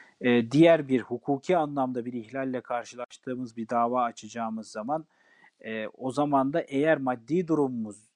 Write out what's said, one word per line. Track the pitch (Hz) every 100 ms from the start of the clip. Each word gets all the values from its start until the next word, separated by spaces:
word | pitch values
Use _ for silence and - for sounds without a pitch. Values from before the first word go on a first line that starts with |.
| - _
E, | 123 120 117
diğer | 139 165 165 139
bir | 131
hukuki | 104 120 - 139 - 180
anlamda | 147 143 127 127 120
bir |
ihlalle | 120 107 135 135 127
karşılaştığımız | - 123 113 123 120 - - 127 123 113
bir | 110
dava | 120 120 123
açacağımız | 120 - 107 117 113 110 107
zaman, | 110 110 156 156 _ _ _ _ _
e, | 110 110 107
o | - 131
zaman | 127 147 143 135
da | 165
eğer | - 139 156 151
maddi | 131 123 113 170 165
durumumuz | 156 139 120 110 101 _